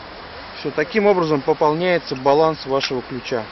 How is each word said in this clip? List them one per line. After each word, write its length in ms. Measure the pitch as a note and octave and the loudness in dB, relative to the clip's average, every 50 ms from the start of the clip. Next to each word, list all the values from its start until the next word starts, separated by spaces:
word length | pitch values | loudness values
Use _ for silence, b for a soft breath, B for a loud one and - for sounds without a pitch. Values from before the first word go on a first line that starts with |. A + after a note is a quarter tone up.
| - - - - - - - - - - - - | -18 -16 -16 -16 -16 -16 -16 -16 -16 -16 -12 -10
Все, 120 | - D3+ | -8 -4
таким 360 | C3+ - D3 - - A3 G3+ | -2 -2 -2 0 2 4 4
образом 340 | G#3 G3+ F3+ E3+ D#3 D#3 C#3+ | 6 6 4 4 2 0 0
пополняется 760 | B2+ D#3 D#3 - E3 D3+ D3+ D#3+ F3+ F#3 F3+ E3+ - - C#3+ | 2 2 2 2 2 2 2 2 2 2 2 0 0 -4 -6
баланс 500 | C3 C3 C#3 C#3 D3+ D#3+ D#3+ D#3+ C#3 - | -2 2 4 4 6 4 4 2 -2 -4
вашего 360 | C3+ C3+ C3+ C3 - C3+ B2+ A#2 | -2 -2 0 0 -2 -4 -6 -6
ключа. 420 | - C#3 B2 - - C#3 A#2 G#2+ G2+ | -8 -10 -10 -8 -6 -4 -4 -6 -6